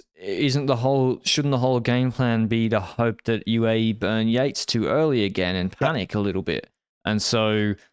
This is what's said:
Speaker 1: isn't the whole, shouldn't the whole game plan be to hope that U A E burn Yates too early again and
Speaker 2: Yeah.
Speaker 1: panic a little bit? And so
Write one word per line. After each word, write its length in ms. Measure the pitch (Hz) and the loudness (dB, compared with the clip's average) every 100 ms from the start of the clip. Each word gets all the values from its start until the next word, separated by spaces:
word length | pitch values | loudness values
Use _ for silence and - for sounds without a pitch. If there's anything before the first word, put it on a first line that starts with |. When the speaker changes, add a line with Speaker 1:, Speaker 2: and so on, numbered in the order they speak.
| - 80 | -6 -12
Speaker 1:
isn't 460 | 95 95 143 139 139 | -6 -2 0 0 0
the 80 | 120 | 0
whole, 440 | 127 135 127 120 | 2 2 2 0
shouldn't 280 | - - 143 | -2 0 0
the 60 | 131 | 0
whole 220 | 127 123 | 2 0
game 320 | 117 123 127 | 0 0 0
plan 340 | 120 127 113 110 | 0 0 0 0
be 220 | 113 113 | 0 0
to 100 | 107 | 0
hope 440 | 92 - 117 110 | -2 -2 -2 -2
that 240 | - 110 - | -2 -2 0
U 180 | 113 113 | 0 2
A 80 | 113 | 2
E 160 | 113 | 2
burn 340 | 107 98 110 113 | 0 -2 0 2
Yates 380 | 117 139 - - | 2 0 -2 -4
too 180 | 117 80 | -2 0
early 360 | 131 156 127 | 2 2 2
again 320 | 101 95 90 92 | 0 0 -2 0
and 160 | 92 | -4
Speaker 2:
Yeah. 160 | - 139 | -2 -2
Speaker 1:
panic 260 | 151 90 104 | -2 -4 -2
a 40 | |
little 220 | 101 92 | -2 -2
bit? 260 | 90 64 - _ _ _ 110 | -4 -4 -6 _ _ _ -4
And 140 | 107 | -2
so 520 | - 117 110 107 104 101 - | 0 0 2 2 0 -2 -8